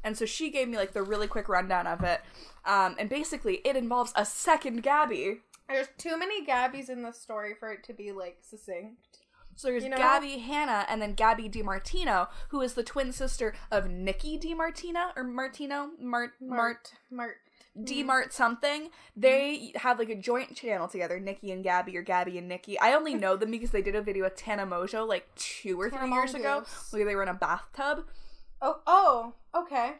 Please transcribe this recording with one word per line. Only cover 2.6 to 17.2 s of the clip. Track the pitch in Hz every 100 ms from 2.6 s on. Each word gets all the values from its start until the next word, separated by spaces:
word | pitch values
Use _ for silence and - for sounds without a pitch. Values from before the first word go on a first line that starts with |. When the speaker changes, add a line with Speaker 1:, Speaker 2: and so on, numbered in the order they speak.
| -
Speaker 1:
Um, | 202 185 -
and | 208
basically, | 277 311 285 220 185 262
it | 262
involves | 233 247 233 -
a | 208
second | - - 311 277 233
Gabby. | 269 294 294 180 170 226 _ - -
Speaker 2:
There's | 269 269 -
too | 339 330
many | 370 415 294
Gabbies | 247 254 277 254
in | 247
the | 233
story | 233 - 214 208 214
for | 220
it | 208 -
to |
be, | 202 208
like, | 196 180 180
succinct. | - 214 - 175 214 240 _ - _ _ - -
Speaker 1:
So | 269
there's | 247
Speaker 2:
You | 262
know? | 262
Speaker 1:
Gabby | 262 277 285 277
Hanna | 233 294 294 214 -
and | 220
then | 208
Gabby | 202 220 226 220
DiMartino, | 220 202 190 - 359 330 190 180 - -
who | 285
is | 254
the | 247
twin | 233 285 262
sister | - 262 - 220 214 -
of | 208 185
Nikki | 180 190 190 302 311
DiMartino, | 330 330 330 330 349 339 359 -
or |
Martino? | 254 247 262 262 285 285 285 330
Mart-, | 247 240 240 _
Mart-, |
Speaker 2:
Mart. | 262 247 233 233 - - _
Mart. | 247